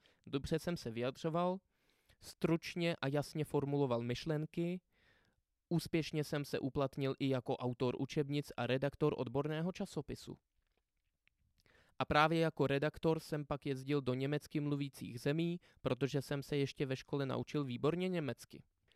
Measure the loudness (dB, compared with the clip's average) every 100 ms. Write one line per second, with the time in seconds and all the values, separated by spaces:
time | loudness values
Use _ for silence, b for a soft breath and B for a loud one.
0 | b b -6 -6 -2 -2 -2 -4 -4 -4
1 | -4 -2 -2 0 0 -2 -8 b b b
2 | b b -20 -2 2 2 0 -2 0 0
3 | 0 0 0 -4 0 0 2 2 4 2
4 | 0 -2 -2 -2 -2 -2 -2 -4 b b
5 | b b b b _ _ _ -2 2 0
6 | 0 -2 0 -2 -2 -2 0 0 0 0
7 | -2 2 2 2 0 -2 -2 0 0 0
8 | 0 0 0 -2 -2 -4 0 2 0 2
9 | 2 2 0 0 0 -2 -2 -2 -6 -6
10 | -6 -8 -10 -16 _ _ _ _ _ _
11 | _ _ _ _ _ _ b b b -4
12 | 4 6 6 6 4 4 4 4 2 2
13 | 0 0 -2 -6 -4 -4 -2 -4 0 0
14 | 2 0 0 -2 -2 -2 0 0 -2 -6
15 | -10 -4 0 2 0 -2 b b -2 0
16 | 0 0 -2 -4 -2 0 0 0 -2 -2
17 | -2 -2 0 -2 -2 -2 -2 0 0 2
18 | 0 0 -2 -6 -12 -20 -20 _ _